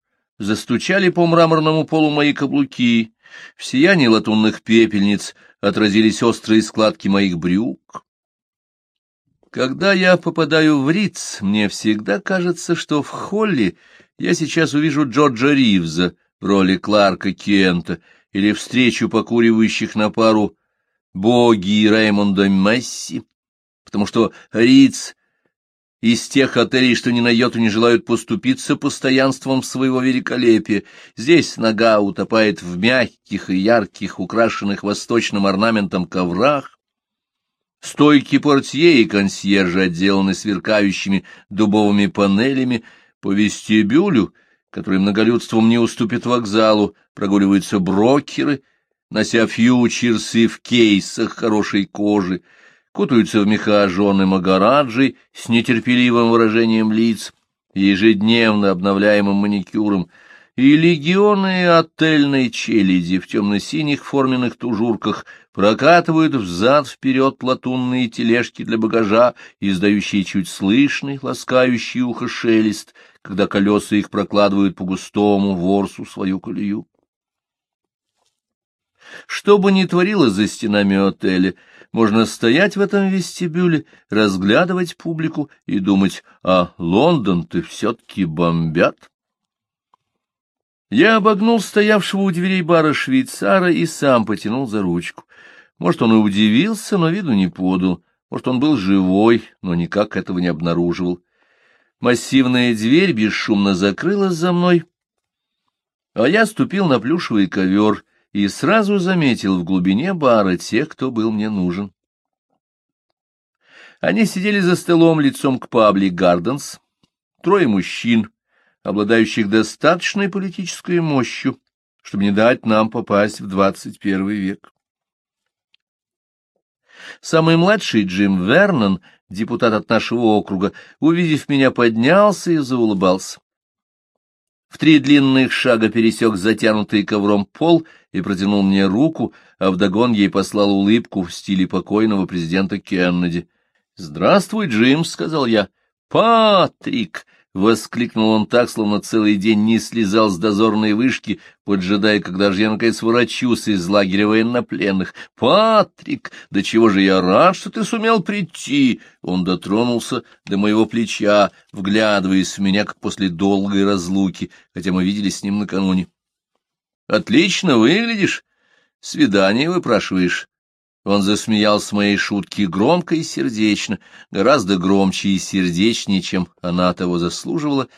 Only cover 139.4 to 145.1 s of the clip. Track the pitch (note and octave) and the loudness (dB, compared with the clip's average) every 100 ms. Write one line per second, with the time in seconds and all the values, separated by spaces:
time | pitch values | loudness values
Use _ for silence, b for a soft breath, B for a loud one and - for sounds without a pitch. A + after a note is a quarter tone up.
139.4 | b b F#2+ F#2 G2+ G2 B2 A2 G2 G2 | b b -2 0 0 2 0 2 2 0
140.4 | F#2+ G#2 G2+ G2 G2+ A#2 A2+ G#2 F2 - | -2 0 0 2 2 2 0 -8 -8 -10
141.4 | - F#2+ F#2 F#2 - G#2 A2 G2+ F2 F#2 | -4 -2 0 -4 -2 0 0 0 -2 -4
142.4 | E2 F#2 F#2+ G2+ - F#2+ F2+ F2 F2 E2+ | -4 -2 -2 -6 -6 -2 0 0 -2 -4
143.4 | - _ _ _ _ - E2 D2 G2+ G3 | -8 _ _ _ _ -20 -16 -2 2 2
144.4 | - A3 G3 G#2+ B2 D3 E3 | 0 -6 -2 2 2 2 -2